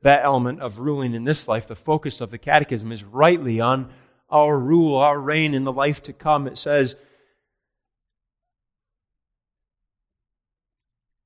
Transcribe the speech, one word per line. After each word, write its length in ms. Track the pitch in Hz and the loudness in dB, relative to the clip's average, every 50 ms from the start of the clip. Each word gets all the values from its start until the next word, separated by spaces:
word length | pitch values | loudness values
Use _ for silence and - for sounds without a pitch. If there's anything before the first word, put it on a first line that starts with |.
that 220 | - 139 143 143 131 | 6 6 4 6 4
element 380 | 143 139 127 120 123 131 180 | 2 0 2 0 -2 -6 -8
of 180 | 143 123 101 98 | -10 -12 -10 -8
ruling 340 | 127 147 147 139 135 123 117 | -6 -4 -4 -4 -4 -4 -6
in 100 | 117 117 | -4 -2
this 240 | 135 156 151 - | -4 -4 -4 -2
life, 200 | - 110 117 - | -4 -4 -4 -4
the 80 | - 113 | -10 -18
focus 460 | - _ - 156 151 - 147 - - | -12 _ -2 -2 -2 -2 -6 -10 -10
of 100 | 123 101 | -12 -12
the 60 | 107 | -12
Catechism 540 | 117 - 139 151 151 147 - 131 113 107 110 | -14 -4 2 2 2 2 0 -6 -6 -6 -8
is 120 | 117 107 101 | -12 -12 -14
rightly 560 | 101 107 131 147 170 175 170 147 127 113 110 | -12 0 4 4 4 4 4 0 -4 -2 0
on 340 | 113 120 131 135 131 127 - - _ _ _ _ _ _ | 2 2 0 0 -2 -8 -16 -20 _ _ _ _ _ _
our 300 | - 151 151 151 151 139 | 2 2 4 4 2 -2
rule, 360 | 123 131 160 170 165 156 143 | 0 2 2 4 4 2 2
our 240 | 135 143 147 143 143 | 2 2 2 2 0
reign 340 | 135 139 151 156 156 151 143 | -2 -2 0 0 0 0 0
in 100 | 131 135 | -2 -2
the 80 | 135 | -2
life 320 | 127 131 139 151 147 - - | -2 0 0 -2 -2 -4 -10
to 100 | - 139 | -18 -20
come. 340 | _ - 160 151 143 143 | _ -2 0 0 0 0
It 100 | 131 - | -6 -10
says 380 | - - 147 147 143 135 123 - - _ _ _ _ _ _ _ _ _ _ _ _ _ _ _ _ _ _ _ _ _ _ _ _ _ _ _ _ _ 698 _ _ _ _ _ _ _ _ _ _ _ _ _ _ _ _ _ _ _ _ _ _ _ _ _ _ _ _ _ _ _ _ _ _ _ _ _ _ _ _ _ _ _ _ _ _ _ _ _ _ _ _ _ _ _ | -10 -4 0 2 2 2 0 -4 -14 _ _ _ _ _ _ _ _ _ _ _ _ _ _ _ _ _ _ _ _ _ _ _ _ _ _ _ _ _ _ _ _ _ _ _ _ _ _ _ _ _ _ _ _ _ _ _ _ _ _ _ _ _ _ _ _ _ _ _ _ _ _ _ _ _ _ _ _ _ _ _ _ _ _ _ _ _ _ _ _ _ _ _ _ _